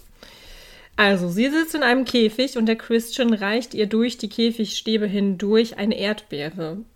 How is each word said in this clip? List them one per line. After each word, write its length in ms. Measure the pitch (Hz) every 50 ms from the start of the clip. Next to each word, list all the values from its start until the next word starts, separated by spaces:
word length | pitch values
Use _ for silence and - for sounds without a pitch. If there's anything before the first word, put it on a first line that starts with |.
| - - - - - - - - - - - - - - - - - - -
Also, 320 | - 208 196 202 185 180 175
sie 200 | 170 202 240 277
sitzt 260 | 294 320 330 320 -
in 80 | 302 285
einem 200 | 240 247 262 254
Käfig 520 | 233 - 240 226 214 214 - 254 277 -
und 100 | 247 226
der 80 | 220 226
Christian 580 | 226 - - 233 233 233 - - - 247 233
reicht 420 | 226 202 196 202 214 240 233 - -
ihr 120 | - 214
durch 320 | 202 220 220 233 247 240 -
die 100 | - 196
Käfigstäbe 800 | - - 226 233 226 - 214 190 - - - 226 220 220 214
hindurch 720 | 202 185 202 202 196 190 175 214 202 214 220 240 226 - -
eine 180 | 202 214 -
Erdbeere. 840 | - 196 202 214 208 - - - 143 147 156 165 185 165 156 165 196 226 - _